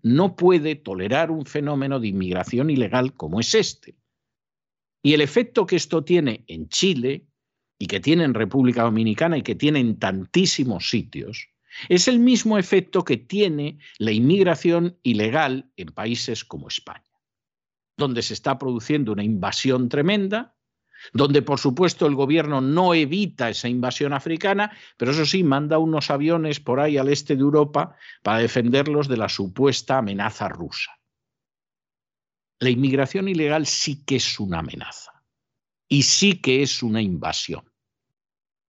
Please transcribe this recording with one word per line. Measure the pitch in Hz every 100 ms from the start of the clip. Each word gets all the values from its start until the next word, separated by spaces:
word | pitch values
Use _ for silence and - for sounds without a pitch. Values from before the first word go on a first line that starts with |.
no | 113 139 190
puede | - 180 175 151
tolerar | 147 98 95 101 135 165
un | 160 139
fenómeno | 156 147 143 135 139
de | 110
inmigración | 95 92 90 - 120 156
ilegal | 135 101 127 131
como | - 78 95
es | 117
este. | 220 180 - - - _ _ _ _ _ _ _ _ _ _
Y | 139
el | 151
efecto | 143 240 240 - -
que | 175
esto | - 165
tiene | 147 175 139 107 -
en | 82 80
Chile, | - 196 143 127 147 - _ _ _ _ -
y | 90
que | 98
tiene | 139 170
en | 147
República | 113 101 139 127 117
Dominicana, | 113 110 113 101 165 151
y |
que | -
tiene | 92 147 147
en | 117 107
tantísimos | 95 95 90 175 185 - 127 90 -
sitios, | 107 - - - - - _ _ - -
es | 180 226
el | 240
mismo | 247 233 220 208
efecto | 180 196 180 185
que | 170 117
tiene | - 196 196 147 147 - - -
la | 110
inmigración | 110 131 196 180 156 175 170 175 -
ilegal | 123 107 107 147 143 131 - -
en | -
países | - 110 117 - 113
como | - - -
España, | - - - _ _ _ _ _ _ _ _ _ -
donde | 143 120
se | -
está | 110 143 131
produciendo | 135 117 113 151 113
una | 101
invasión | 104 104 98 - 131 127 123
tremenda, | 143 165 208 196 214 - _ _ _ _ - -
donde, | 117 143 143
por | 131 139
supuesto, | 143 127 180 - 170
el | 135
gobierno | 139 160 147 139
no | 131 160 180
evita | 170 139 185 202 - 117
esa | - 120
invasión | 123 123 - 143
africana, | 139 165 160 196 202 208 - - -
pero | 123
eso | 156
sí, | 147 190
manda | 165 139 151 156
unos | 160 156 -
aviones | 139 156 170 156 147
por | 127 127
ahí | 151 143
al | 135
este | 147 - 135
de |
Europa | 143 151 147 147 - - - -
para | 101 113
defenderlos | 117 131 120 135 147 147 139
de | 120
la | 98
supuesta | - 95 107 135 120 - 135
amenaza | 107 98 107 - 101
rusa. | 87 78 - - - _ _ _ _ _ _ _ _ _ _ _ _ _ _ _ -
La | 127
inmigración | 120 135 135 135 196 196
ilegal | 175 147 156
sí | 143 - - 143
que | - 131
es | - -
una | 98 85
amenaza | 71 - - - - _ _ _ _ _ _ _ -
y | 143
sí | 127 - 202 180
que | 131 131
es | 139 -
una | 117 110
invasión. | 101 82 80 - - 80 - _ _ _ _ _ _ _ _ _